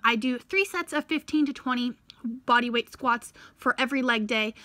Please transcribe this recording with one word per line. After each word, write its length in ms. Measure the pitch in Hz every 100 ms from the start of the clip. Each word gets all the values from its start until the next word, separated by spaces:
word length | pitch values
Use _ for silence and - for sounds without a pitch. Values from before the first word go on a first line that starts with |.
I 100 | 226
do 240 | 233 254 247
three 260 | - 381
sets 280 | 392 370 330
of 140 | 302 294
fifteen 380 | 311 - 311 285
to 60 |
twenty 420 | - 254 247 247 - _ -
body 480 | 233 247 - 220 240
weight 220 | 233 226
squats 400 | - 262 233 - - - -
for 180 | 262 240
every 220 | 262 269
leg 280 | 254 233 214
day. 260 | 226 214 -